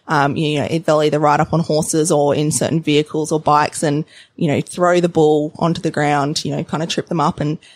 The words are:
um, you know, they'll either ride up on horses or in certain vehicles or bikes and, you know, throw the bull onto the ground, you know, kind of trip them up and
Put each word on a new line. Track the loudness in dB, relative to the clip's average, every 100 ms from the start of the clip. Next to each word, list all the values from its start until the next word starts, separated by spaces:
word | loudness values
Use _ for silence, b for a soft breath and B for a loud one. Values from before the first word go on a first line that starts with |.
| -2
um, | 0 0 0
you | -2 -2
know, | -2 -2
they'll | 0 2
either | 2 2
ride | 2 2
up | 2
on | 0
horses | 0 -2 0 0 2
or | 2 2
in | 2 0
certain | 0 -2 -2
vehicles | 0 0 0 -4 -2
or | -2
bikes | 2 2 2 -2
and, | -2 -2 -4 B B -4
you | -2
know, | -2
throw | -4 -2 2 2
the | 2
bull | 2 2 2 -2 -2
onto | -2 -2
the | -4
ground, | -2 0 0 0 -4
you | -4
know, | -6
kind | -6 -6
of | -4
trip | -6 -4
them | -2
up | -2 -2
and | -4 -4 b